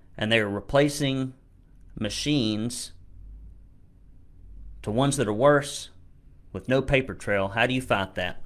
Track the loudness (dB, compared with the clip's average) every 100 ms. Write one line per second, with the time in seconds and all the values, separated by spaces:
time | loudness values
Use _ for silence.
0 | -18 -6 0 2 2 -2 0 2 2 2
1 | -2 -2 -4 -8 -20 -20 -20 -20 -18 -8
2 | -6 -4 0 2 2 0 -4 -6 -12 -16
3 | -20 -20 -18 -18 -18 -20 -20 -20 -20 -20
4 | -20 -20 -20 -20 -20 -18 -16 -12 -4 0
5 | 2 2 0 4 6 6 2 -6 -14 -18
6 | -20 -20 -20 -20 -14 -8 0 0 4 2
7 | 0 -6 -2 0 0 2 2 2 0 0
8 | -2 -4 -6 -6